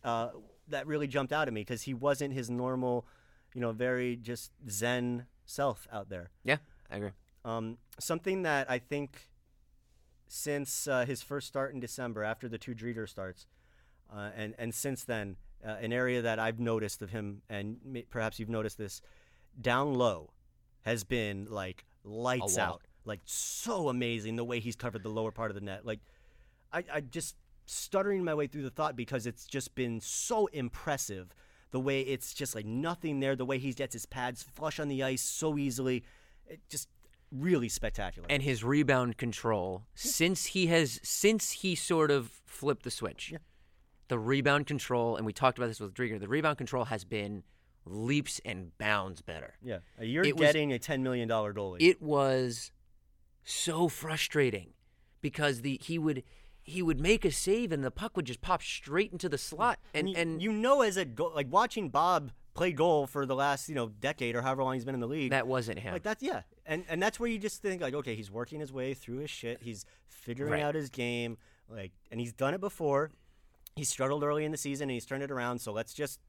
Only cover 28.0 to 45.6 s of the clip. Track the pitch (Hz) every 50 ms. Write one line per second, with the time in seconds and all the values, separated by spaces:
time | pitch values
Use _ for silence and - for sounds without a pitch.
28 | 196 202 202 190 180 165 156 151 147 139 - 151 139 127 - - 156 151 131 117
29 | 120 - 139 127 107 120 113 - - - - 139 - - _ - 127 120 117 113
30 | 110 - - - - - 240 220 208 - - 151 127 120 - - - 160 147 135
31 | - - 101 92 92 87 - _ - - - - _ _ - 131 131 139 139 135
32 | 135 131 135 123 - - - - 143 127 - 113 104 107 113 123 151 165 175 170
33 | - 160 147 139 135 135 139 127 131 123 139 131 131 139 120 - 139 131 - 117
34 | - - - 135 123 127 127 - - - - - 147 156 147 - 151 143 139 131
35 | 135 131 131 123 - - - - 160 156 151 147 143 139 123 127 131 127 127 120
36 | - - - - - - - - - - 160 156 - _ - 147 - _ _ -
37 | - - - _ _ - - 131 143 185 180 147 120 110 - - - 110 - -
38 | 104 90 - - 87 - 143 139 131 143 131 113 110 120 139 147 151 131 139 127
39 | 123 120 110 - - 120 107 - - 117 110 101 90 95 92 92 110 - - -
40 | - - - - 156 175 190 - - - - 190 185 165 170 165 160 131 113 -
41 | - - - - - 208 226 214 - - - - - 190 175 - - - 180 160
42 | 156 147 143 139 120 117 - - _ - - - - 143 139 - - 123 - -
43 | 117 90 - - - - 156 160 - - _ _ - _ _ - - _ _ _
44 | - _ 131 117 107 117 135 139 131 147 143 143 143 - 147 139 - - 127 120
45 | 117 117 113 - 110 110 101 - 135 131 123 -